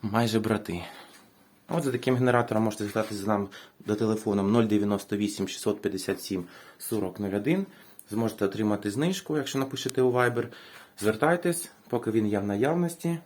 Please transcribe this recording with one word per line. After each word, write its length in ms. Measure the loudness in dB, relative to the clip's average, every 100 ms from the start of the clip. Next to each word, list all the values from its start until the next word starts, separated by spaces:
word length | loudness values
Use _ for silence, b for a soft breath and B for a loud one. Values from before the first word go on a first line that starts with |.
майже 380 | 0 2 2 2
брати. 420 | 2 0 -2 -8 -8 B B B B B _ _ -4
От 120 | -2
за 80 | 0
таким 240 | 0 0 2
генератором 460 | 4 4 2 2
можете 220 | 0 0
звертатися 380 | -4 -2 -2 -4
з 40 | 0
нами 200 | 0 -2 B B _ -4
до 80 |
телефону 480 | 0 2 0 0 0
нуль 220 | 4 4
дев'яносто 520 | 4 4 2 0 -2 -2
вісім 320 | -2 -2 -6
шістсот 340 | -2 -4 -2
п'ятдесят 400 | -4 -4 -4 -4
сім 220 | -4 -6 -6 B B B
сорок 420 | -4 -2 -2 -4
нуль 140 | -2
один. 320 | -2 0 0 -2 B B B -6
Зможете 340 | -2 -2 0
отримати 460 | -2 0 0 0 -2
знижку, 460 | -2 -2 -2 -4 -4
якщо 220 | -2 -4
напишете 440 | -4 -4 -4 2
у 100 | 2
Viber. 340 | 4 2 2 -4 B B B B -2
Звертайтесь, 680 | 0 2 2 2 2 -2 -6 -16 -4
поки 220 | -2 2
він 160 | 2 2
є 120 | 2
в 60 |
наявності. 760 | 0 2 2 2 0 0 -4 -4